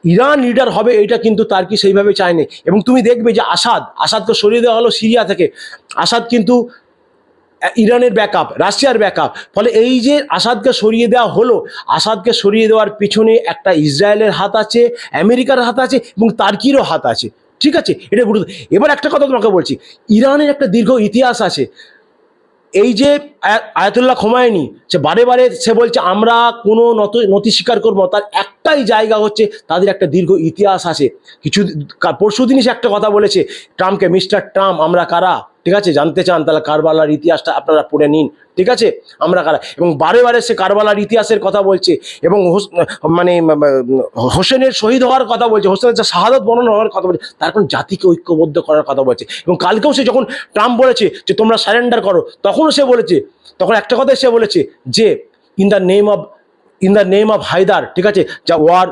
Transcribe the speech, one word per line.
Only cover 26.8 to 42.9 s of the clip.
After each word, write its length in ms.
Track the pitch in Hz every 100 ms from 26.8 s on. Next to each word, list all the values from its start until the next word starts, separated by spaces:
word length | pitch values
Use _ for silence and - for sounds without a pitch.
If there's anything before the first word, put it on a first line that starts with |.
| 233
নত-, 360 | 220 208 233 208
নতি 220 | 196 214
স্বীকার 300 | - - 226
করবো 220 | 220 196
না।" 60 | 185
তার 140 | 208 202
একটাই 520 | 190 196 _ - 302
জায়গা 320 | 214 220 220 214
হচ্ছে, 300 | 214 214 208 - _
তাদের 200 | 165 196
একটা 180 | 185 175
দীর্ঘ 240 | 165 175
ইতিহাস 560 | 190 160 170 202 185 175
আছে। 220 | 156 135 - - -
কিছু 220 | 147 196 180 151 139 -
কা-, 120 | 151
পরশুদিনই 500 | - 208 208 247 262
সে 80 | 240
একটা 180 | 240 240
কথা 180 | 202 214
বলেছে 340 | 208 208 190 - - - -
ট্রাম্পকে, 320 | 185 196 185
"মিস্টার 320 | 185 185 202 -
ট্রাম্প, 280 | 196 196 165
আমরা 240 | 160 175
কারা?" 380 | 170 170 180 135 - _
ঠিক 100 | 170
আছে, 180 | 202 196
জানতে 320 | 143 156 143
চান, 200 | 180 170
তাহলে 160 | 156 156
কারবালার 500 | 151 151 156 160 151
ইতিহাসটা 420 | 151 156 156 -
আপনারা 300 | 123 - 156
পড়ে 260 | 131 147 147
নিন, 200 | 156 143 _ _ -
ঠিক 140 | 185
আছে, 300 | 247 220 - _ -
"আমরা 240 | 156 175
কারা?" 160 | 156 147 - -
এবং 200 | 170 143
বারে 240 | 160 226
বারে 180 | 240 233
সে 140 | 233
কারবালার 440 | 220 190 202 208 208
ইতিহাসের 420 | 208 226 208 214
কথা 220 | 208 202
বলছে 340 | 196 190 - 160 - -
এবং 280 | 165 202 180
হোস-, 340 | 190 202 175 160